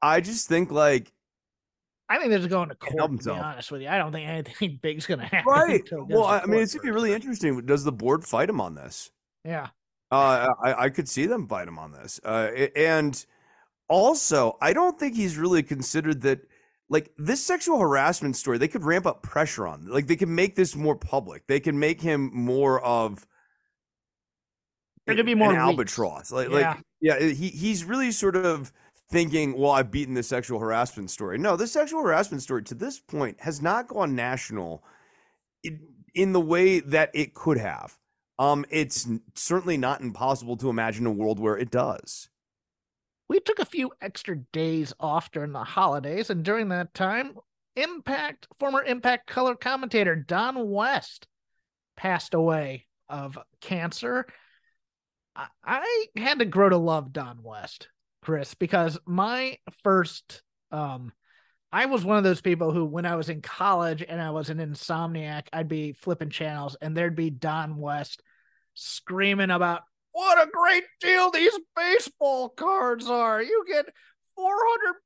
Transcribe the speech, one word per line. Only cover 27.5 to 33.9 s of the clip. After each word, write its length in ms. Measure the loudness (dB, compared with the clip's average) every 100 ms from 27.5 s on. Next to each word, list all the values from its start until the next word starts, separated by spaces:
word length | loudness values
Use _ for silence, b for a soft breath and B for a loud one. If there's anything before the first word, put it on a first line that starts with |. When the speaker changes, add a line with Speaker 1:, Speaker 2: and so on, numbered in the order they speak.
| -4 -2 -2
Speaker 1:
really 260 | -2 -2 0
sort 240 | 0 0 2
of 360 | 2 0 -6 b b _ _
thinking, 460 | 0 2 2 0 2
"Well, 120 | 4
I've 180 | 4 2
beaten 240 | -2 -2
the 80 | -4
sexual 360 | -2 -4 -4 -4
harassment 500 | 0 0 -2 -4 -10
story." 280 | -8 -6 -2
No, 180 | 0 0
the 100 | 0
sexual 360 | 0 -2 0
harassment 400 | 2 2 0 -4
story 200 | -4 -6
to 100 | -6
this 240 | -8 -10 -10
point 420 | -10 -4 -4 -4
has 200 | -8 -4
not 280 | -2 -2
gone 260 | -2